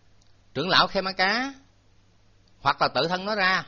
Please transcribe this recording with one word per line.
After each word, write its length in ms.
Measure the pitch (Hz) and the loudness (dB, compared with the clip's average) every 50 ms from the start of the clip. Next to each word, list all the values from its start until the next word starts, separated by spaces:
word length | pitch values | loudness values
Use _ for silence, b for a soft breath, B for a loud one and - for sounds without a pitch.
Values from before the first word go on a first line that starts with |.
| _ _ - - - - - - _ _ - | _ _ -20 -20 -20 -20 -20 -20 _ _ -6
trưởng 140 | 127 156 185 | -6 -2 2
lão 180 | 156 131 170 | 4 4 4
Khê 140 | 185 - 196 | 4 2 -2
Má 120 | 190 190 190 | -4 -2 -2
Cá 420 | - 185 190 214 240 262 277 269 - - - _ _ _ _ _ _ _ _ _ _ _ _ _ _ _ _ - _ | 0 0 0 0 0 -2 -4 -8 -12 -20 -20 _ _ _ _ _ _ _ _ _ _ _ _ _ _ _ _ -20 _
hoặc 220 | - 139 139 - 160 | -2 -2 0 2 0
là 60 | 135 | 0
tự 200 | - 131 147 170 | 2 0 0 0
thân 160 | 180 185 190 | -2 -4 -4
nói 120 | 202 220 | -4 -2
ra, 280 | 208 185 185 185 180 151 | 0 0 0 0 0 -2